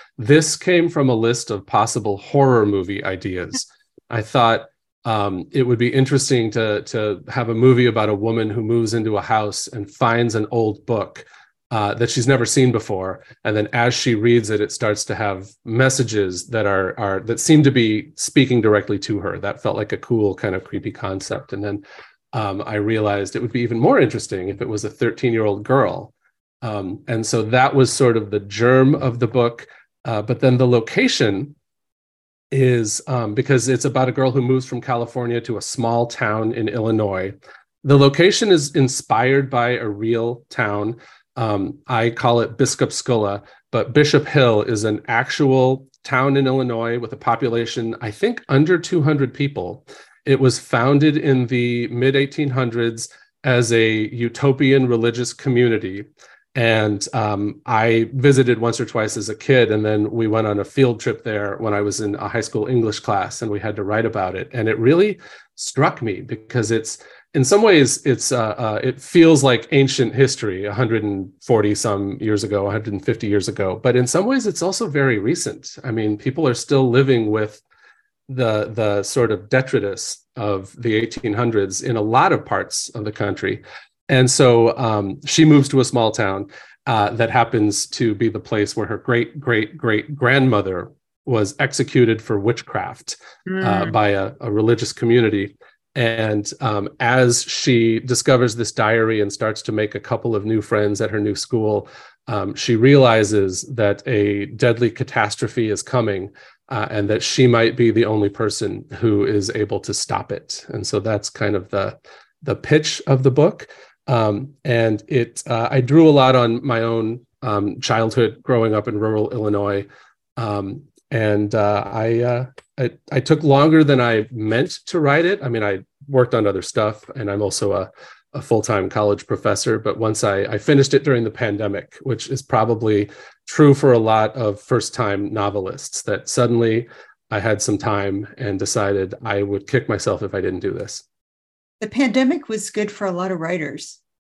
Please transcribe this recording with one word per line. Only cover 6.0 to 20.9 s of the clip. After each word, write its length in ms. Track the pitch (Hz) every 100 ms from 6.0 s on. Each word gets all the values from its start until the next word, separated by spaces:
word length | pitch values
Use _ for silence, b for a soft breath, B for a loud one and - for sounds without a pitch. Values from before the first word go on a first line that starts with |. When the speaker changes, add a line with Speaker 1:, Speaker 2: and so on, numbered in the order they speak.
| 131 139 - 127 113
Speaker 1:
to, 320 | 117 110 104
to 420 | - 117 107 98 -
have 200 | 131 117
a 60 |
movie 320 | 113 127 123 120
about 240 | 110 107
a 40 |
woman 360 | 101 110 113 110
who 120 | 107
moves 300 | 110 117 113
into 240 | 117 110 101
a 60 |
house 440 | - 110 104 - -
and 240 | 110 98
finds 440 | - 120 117 117
an 120 | 107 107
old 340 | 120 110 107
book, 400 | - 113 95 - b b b _ _
uh, 240 | 113 104
that 160 | 107 120
she's 180 | - 120
never 160 | 131
seen 260 | 117 - 127
before. 540 | 113 - 98 92 90 b b
And 120 | 107 107
then 120 | 104
as 220 | 120 120
she 200 | 127 131
reads 360 | 110 117 120 104
it, 100 | 107
it 120 | 104
starts 340 | - 110 104 -
to 80 |
have 340 | 107 107 95 98 _
messages 840 | - 113 131 131 117 107 95 90 -
that 180 | 113 101
are, 320 | 95 92 -
are, 200 | 101 95
that 200 | 107 117
seem 220 | - 156
to 80 | 143
be 420 | 127 113 107 - -
speaking 440 | - - 127 123
directly 380 | 107 104 - 101
to 220 | - 104
her. 180 | 92 92
That 240 | 98 -
felt 140 | 107 107
like 140 | 107
a 40 | 101
cool 380 | - 117 101
kind 200 | 90 107
of 100 | 92
creepy 260 | - 101 -